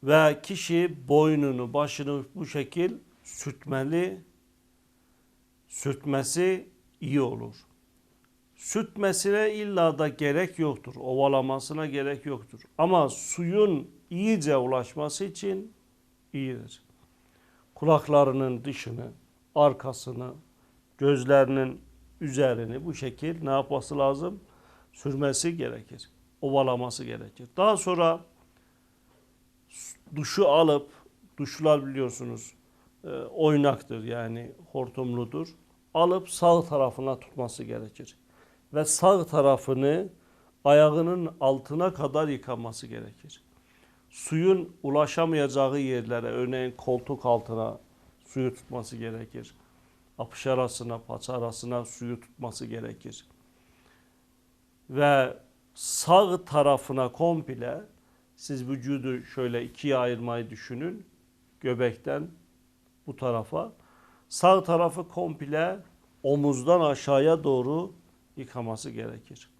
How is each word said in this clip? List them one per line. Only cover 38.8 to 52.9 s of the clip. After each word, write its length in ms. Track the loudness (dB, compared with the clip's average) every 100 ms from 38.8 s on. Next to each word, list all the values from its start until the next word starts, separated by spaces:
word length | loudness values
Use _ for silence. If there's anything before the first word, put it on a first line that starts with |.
sağ 420 | -2 4 6 6 2
tarafını 840 | 2 4 4 2 0 2 0 -2 -12 _ _ _ _
ayağının 640 | 6 8 8 6 0 -2 -4 0
altına 540 | 2 2 -2 -2 -2
kadar 340 | -2 -4 -2 -2
yıkaması 580 | -4 -6 -8 -8 -12 -14
gerekir. 560 | -14 -14 -18 -20 -20 _ _ _ _ _ _ _
Suyun 640 | -16 -4 0 4 4 0 -8
ulaşamayacağı 960 | 0 2 2 2 2 2 0 2 2 2
yerlere, 480 | -2 -4 -4 -6 -4
örneğin 480 | -4 -4 -4 -6 -8
koltuk 500 | -4 -4 -4 -6 0
altına 540 | 0 0 -6 -6 -8 _ _ _ _ _
suyu 280 | -4 -4
tutması 420 | -4 -12 -12 -12 -12
gerekir. 580 | -12 -12 -14 -16 -18 _ _ _ _ _ _ _
Apış 280 | -12 -8 -2
arasına, 520 | 0 0 -4 -10 -10
paça 360 | -10 -12 -8
arasına 500 | -6 -6 -8 -6 -6
suyu 360 | -8 -12 -10 -10
tutması 460 | -12 _ -12 -10 -12
gerekir. 600 | -10 -12